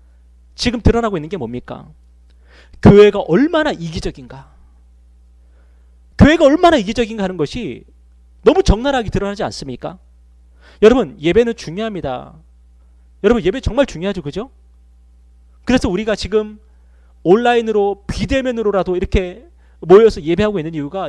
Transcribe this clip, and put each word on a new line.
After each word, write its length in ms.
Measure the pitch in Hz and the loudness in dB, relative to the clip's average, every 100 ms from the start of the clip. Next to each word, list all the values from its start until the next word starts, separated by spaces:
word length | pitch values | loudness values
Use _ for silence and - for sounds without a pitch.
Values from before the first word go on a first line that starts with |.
| _ _ _ _ _ | _ _ _ _ _
지금 260 | - 240 233 | -8 -6 0
드러나고 360 | - 233 226 190 | 2 2 -2 -6
있는 120 | 151 | -8
게 80 | 185 | -10
뭡니까? 520 | 117 123 - 123 147 156 _ _ _ _ _ - - - | -10 -10 -12 -16 -18 -20 _ _ _ _ _ -20 -20 2
교회가 380 | 202 202 208 202 | 6 8 8 6
얼마나 500 | - 170 294 339 302 | 0 0 2 0 -2
이기적인가? 800 | 190 165 156 180 147 123 135 139 _ - _ _ _ _ _ _ _ _ _ _ _ _ _ _ - | -4 -8 -8 -10 -12 -18 -20 -20 _ -20 _ _ _ _ _ _ _ _ _ _ _ _ _ _ 2
교회가 260 | - 320 | 4 6
얼마나 320 | 302 311 349 320 | 4 4 4 2
이기적인가 460 | 196 226 233 220 | 0 -4 -4 -4
하는 140 | 190 185 | -6 -4
것이 480 | 147 247 202 110 - _ _ _ _ _ | -6 -6 -10 -12 -18 _ _ _ _ _
너무 200 | - 330 | 0 2
적나라하게 480 | - 202 262 269 214 | 2 0 0 -4 -4
드러나지 340 | - 196 202 | -6 -6 -6
않습니까? 540 | 165 - 139 120 147 180 _ _ _ _ _ _ - - | -8 -8 -12 -12 -12 -14 _ _ _ _ _ _ -20 2
여러분, 340 | 208 254 175 202 | 4 4 0 -4
예배는 340 | 156 180 233 | -2 0 0
중요합니다. 800 | 226 - 165 220 190 147 127 135 156 - _ _ _ _ _ _ _ | -2 -10 -10 -8 -8 -8 -10 -12 -20 -20 _ _ _ _ _ _ _
여러분, 200 | 196 240 | 0 0
예배 160 | 160 247 | 0 -4
정말 260 | - 220 277 | -4 -2 -2
중요하죠, 360 | 156 185 190 | -4 -8 -8
그죠? 280 | 143 160 254 _ _ _ _ _ _ _ _ _ _ _ | -10 -10 -12 _ _ _ _ _ _ _ _ _ _ _
그래서 240 | - 247 254 | -2 0 0
우리가 280 | 185 220 202 | -4 -4 -6
지금 420 | 185 214 214 214 _ _ _ _ _ _ | -2 -4 -4 -12 _ _ _ _ _ _
온라인으로, 840 | 156 202 240 240 226 214 202 196 - | 2 2 4 0 0 0 -2 -4 -8
비대면으로라도 880 | - 196 269 254 233 208 196 180 180 | -8 -4 -2 -2 -4 -2 -2 -2 -4
이렇게 500 | 202 214 180 185 - _ _ - | -2 -2 -4 -12 -20 _ _ -8
모여서 420 | 160 190 226 - | 6 6 6 2
예배하고 360 | 151 175 214 202 | -4 0 0 -2
있는 160 | 156 | -6
이유가 340 | 165 143 127 | -8 -8 -8